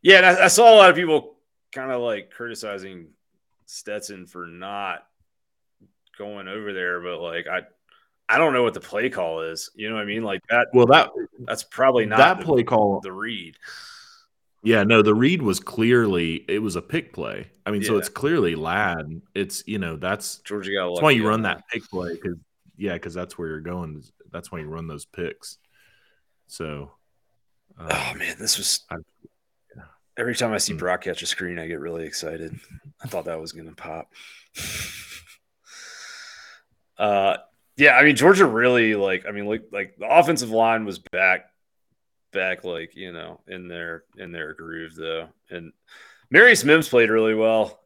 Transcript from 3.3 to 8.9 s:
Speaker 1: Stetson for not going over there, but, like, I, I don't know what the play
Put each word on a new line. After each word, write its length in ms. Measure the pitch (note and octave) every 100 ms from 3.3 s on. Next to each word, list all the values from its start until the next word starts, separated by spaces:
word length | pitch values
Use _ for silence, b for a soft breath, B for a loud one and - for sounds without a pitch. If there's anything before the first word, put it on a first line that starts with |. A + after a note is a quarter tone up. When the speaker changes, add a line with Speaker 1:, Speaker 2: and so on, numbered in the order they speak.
| _ _ _ _
Speaker 1:
Stetson 600 | - - G#2 G#2 F#2+ E2+
for 200 | F2+ E2+
not 600 | E2+ F#2+ G2+ G2 E2+ _ _ _ _ _ _ _ _ _ _ _ _
going 300 | G2+ G2+ F#2
over 240 | G#2 G#2
there, 280 | F#2+ F2+ F2+
but, 200 | F2 E2
like, 260 | E2+ E2+ E2
I, 140 | F2+ - _ _ _ _ _ -
I 100 | A3+
don't 140 | D#3+
know 100 | B2+
what 120 | A#2+
the 60 | -
play 280 | -